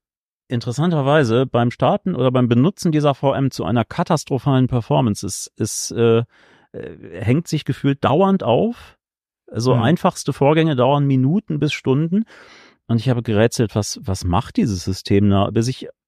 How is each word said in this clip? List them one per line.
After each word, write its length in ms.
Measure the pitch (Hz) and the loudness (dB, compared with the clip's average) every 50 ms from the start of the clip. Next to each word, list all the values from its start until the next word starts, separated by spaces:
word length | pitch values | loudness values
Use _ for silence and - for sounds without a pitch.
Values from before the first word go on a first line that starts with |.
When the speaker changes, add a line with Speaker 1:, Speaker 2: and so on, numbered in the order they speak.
| _ _ _ _ _ _ _ _ _ - | _ _ _ _ _ _ _ _ _ -6
Speaker 1:
interessanterweise 1000 | 127 117 - 123 117 135 156 180 170 151 135 135 147 160 139 110 113 123 135 | -6 -6 -4 -4 -4 -2 -2 0 0 0 0 2 2 4 4 4 2 2 0
beim 260 | - - 120 120 120 | 0 0 0 0 0
Starten 440 | - - 131 135 190 208 - 185 175 | 0 0 0 0 0 0 -2 -4 -2
oder 160 | - 131 131 | 0 0 0
beim 160 | 123 127 123 117 | 2 2 2 4
Benutzen 440 | 120 120 131 185 - - - 180 | 4 4 4 2 0 0 -2 0
dieser 220 | 151 151 147 147 135 | 0 2 2 0 0
V 180 | - - 139 120 | 0 0 0 0
M 180 | 110 139 131 | 0 0 -2
zu 140 | - - 110 | -2 -4 -4
einer 180 | 80 117 120 110 | -2 0 0 -2
katastrophalen 840 | - - - 170 - 175 143 - - 143 123 - 143 135 127 127 - | -2 -4 -6 -2 0 -2 -2 -2 -4 -6 -2 0 2 2 2 2 2
Performance. 580 | 131 120 110 - 147 147 135 110 101 - - | 0 -2 -2 0 0 2 2 0 0 -2 -6
Es, 260 | 92 - - - - _ - | -8 -8 -10 -12 -14 _ -6
es, 340 | 110 104 - - - - | -6 -4 -4 -6 -8 -6
äh, 320 | - 110 117 117 113 113 117 - _ _ _ _ _ _ _ _ | -2 2 4 4 4 2 2 -2 _ _ _ _ _ _ _ _
äh, 500 | - - - - 85 - - - 82 90 | -16 -14 -14 -14 -16 -18 -18 -18 -14 -6
hängt 260 | 101 104 127 165 165 - | -2 0 0 0 0 -2
sich 180 | - 147 - | -6 -6 -4
gefühlt 380 | - 131 - - 139 139 - - | -6 -6 -2 -2 -2 -2 0 0
dauernd 400 | 104 127 165 196 190 196 185 - | 0 2 2 2 2 2 0 2
auf. 540 | 113 113 143 190 226 240 - - - _ _ _ _ _ _ _ _ _ _ _ - | 0 2 2 0 -2 -4 -8 -14 -20 _ _ _ _ _ _ _ _ _ _ _ -10
So 240 | - 107 117 131 127 | -8 -2 0 2 2
Speaker 2:
Mhm. 60 | 120 | 2
Speaker 1:
einfachste 520 | 110 131 170 - - 185 - - - - 139 | 2 2 2 2 0 -2 -2 -4 -6 -8 -2
Vorgänge 420 | - 143 139 156 165 160 160 147 | 0 2 2 4 2 2 2 2
dauern 300 | 123 120 131 143 143 143 | 2 2 2 2 2 2
Minuten 540 | 139 135 131 127 135 165 214 - - 160 147 | 2 2 2 2 2 0 -2 -2 -4 -4 -4
bis 140 | 151 147 - | -2 -4 -4
Stunden. 500 | - - 135 131 143 160 165 180 208 226 - - - - - - - - - _ _ _ - | -4 -2 0 0 0 0 0 -2 -2 -2 -4 -8 -20 -20 -20 -20 -20 -20 -20 _ _ _ -2
Und 100 | 117 117 | -2 0
ich 120 | 107 131 | 0 0
habe 140 | 123 120 113 | 0 0 -2
gerätselt, 520 | 117 107 101 110 127 - - 117 101 - | 0 2 2 2 2 2 0 -2 0 0
was, 240 | 113 101 - - - | -2 -4 -4 -6 -10
was 220 | - - 95 - - | -6 -6 -6 -4 -2
macht 340 | 90 87 98 - - - 254 | 0 0 0 -2 -2 -2 -2
dieses 260 | 202 123 98 87 - | 0 0 -2 -4 -4
System 460 | 95 92 - - - 107 101 101 101 | -6 -6 -6 -2 0 2 2 4 4
da, 200 | 98 98 101 - | 4 2 2 0
bis 160 | 104 117 113 127 | 0 0 -2 -2
ich 220 | 131 - - - - _ _ | -4 -8 -12 -18 -18 _ _